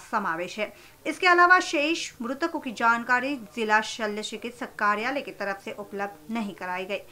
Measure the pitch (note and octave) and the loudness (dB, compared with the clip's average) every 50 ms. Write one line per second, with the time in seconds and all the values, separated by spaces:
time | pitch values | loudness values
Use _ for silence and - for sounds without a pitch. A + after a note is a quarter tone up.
0 | - - A#3+ G#3+ G3+ F3+ D#3+ E3 F3+ F#3 - G#3+ G#3 - - - - - - - | -4 -4 -2 -2 0 0 -2 -2 -4 -6 -6 -6 -6 -6 -8 -12 -20 -20 -20 -8
1 | - - D4+ - F#4+ F4+ F4 F4 F4 F4+ F4+ F#4 F4+ - - D4+ C#4+ D#4 E4 D#4+ | -6 -6 -2 2 4 6 8 8 8 10 8 6 6 4 0 0 2 2 0 -2
2 | - - - - A#3 A#3+ C4+ C4 E4 E4 E4 D4 - C4 G3+ - A#3+ A#3 A#3 A#3 | -4 -8 -8 -8 -6 -6 -4 -4 -4 -4 -4 -4 -8 -8 -4 0 2 2 2 2
3 | A#3 B3+ B3 B3 B3 C#4 D4 B3+ G#3+ F#3 - A#3+ A3+ G#3 G#3+ G#3+ A3 - - - | 2 2 2 2 2 0 -4 -6 -8 -10 -6 -4 0 4 4 4 2 0 -4 -4
4 | A3 G#3 G#3 G#3+ G#3+ - A3 G#3 - A#3+ A#3+ - C4 C4 - - G#3+ G#3 G#3 G#3 | -4 -4 -4 -4 -6 -8 -8 -8 -8 -10 -10 -10 -10 -10 -4 -2 0 0 2 0
5 | A3+ B3+ C#4+ C#4+ C4+ F#3+ E3+ - G3+ G3 G3 G3 - A3 - - G3+ - G#3 G3 | 0 -2 -2 -4 -6 -8 -8 -8 -6 -6 -6 -6 -8 -12 -12 -12 -12 -10 -8 -8
6 | G3+ G3+ - - - - A3 A#3 G#3+ G3+ E3+ - F3+ F3+ F3+ F#3 F#3+ F#3+ G3+ F#3 | -8 -8 -8 -12 -12 -8 -6 -6 -6 -6 -8 -8 -8 -6 -6 -6 -6 -6 -6 -8
7 | - - | -8 -12